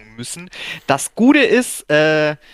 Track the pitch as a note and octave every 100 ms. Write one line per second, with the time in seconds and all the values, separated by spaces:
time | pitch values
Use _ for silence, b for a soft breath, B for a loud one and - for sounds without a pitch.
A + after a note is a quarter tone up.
0 | G#2+ A2+ B2 E3+ F3 B B D#3+ - C3+
1 | - - A#3+ D4 B3+ A#3+ A#3+ - - D3+
2 | D#3 D#3 D3+ D3+ b